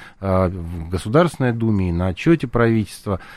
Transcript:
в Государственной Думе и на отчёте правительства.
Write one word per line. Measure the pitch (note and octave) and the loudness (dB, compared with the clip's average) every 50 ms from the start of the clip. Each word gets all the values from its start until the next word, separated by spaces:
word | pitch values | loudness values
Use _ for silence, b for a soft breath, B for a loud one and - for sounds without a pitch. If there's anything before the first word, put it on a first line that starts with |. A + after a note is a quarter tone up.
| B B B B | B B B B
в | G2 F#2+ F#2 F#2 F#2+ F2+ F#2+ F2+ E2 E2 F2 E2+ E2 E2 | -2 0 2 2 2 0 -2 -6 -8 -8 -8 -10 -8 -6
Государственной | F2+ - - G#2+ A2+ D#3 F3 E3 - - C3+ B2 | -6 -6 -2 2 2 4 2 2 0 0 0 0
Думе | A#2 A#2 A2+ A2+ G#2+ G2 F#2 F2 | 0 0 0 0 2 2 2 0
и | |
на | E2+ E2+ F2+ | 0 0 0
отчёте | F#2+ F2 - - D#3 E3+ D#3 - | -2 -2 0 2 2 2 2 0
правительства. | B2+ - A#2+ A#2 A#2 A2+ A2 G#2 - - - - G#2 G2 F#2 B B B | -2 0 2 2 4 2 2 0 -2 -8 -10 -6 -6 -6 -6 B B B